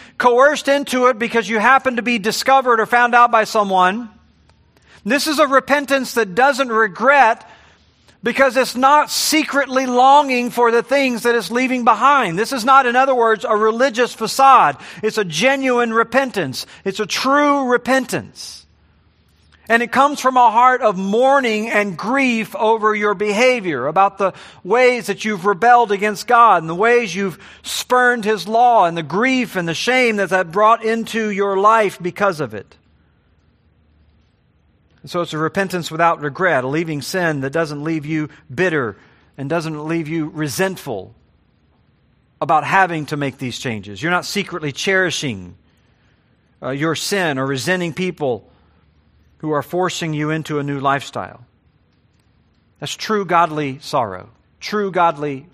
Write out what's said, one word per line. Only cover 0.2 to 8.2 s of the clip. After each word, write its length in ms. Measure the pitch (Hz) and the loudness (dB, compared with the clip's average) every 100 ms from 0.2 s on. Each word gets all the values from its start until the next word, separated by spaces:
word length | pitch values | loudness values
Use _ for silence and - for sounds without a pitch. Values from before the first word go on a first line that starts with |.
| 247 240 285 294 - | 2 4 4 4 0
into 380 | 277 277 254 247 | 0 0 0 0
it 120 | 220 | 0
because 300 | 226 233 190 | -2 -2 -2
you 100 | 226 | 0
happen 380 | 220 269 262 240 | 4 4 2 -2
to 60 | |
be 160 | 226 240 | -2 -2
discovered 640 | 202 202 - 269 254 226 | -2 -2 2 4 4 2
or 60 | 208 | 2
found 280 | 240 240 | 2 2
out 160 | 240 240 | 4 4
by 140 | 226 | 2
someone. 680 | 208 220 202 185 180 214 233 - _ _ _ _ _ _ _ - 202 | 0 0 0 2 2 0 -8 -18 _ _ _ _ _ _ _ -14 -4
This 200 | 277 311 | -2 -2
is 120 | 294 | 0
a 80 | 285 | 2
repentance 680 | 269 262 285 285 277 240 | 2 2 -2 0 -2 -2
that 200 | 240 214 | -4 -2
doesn't 340 | 180 269 254 262 | 2 2 2 -2
regret 800 | 220 220 160 240 285 226 233 - - _ _ _ _ _ _ | 0 0 0 2 6 4 2 -6 -20 _ _ _ _ _ _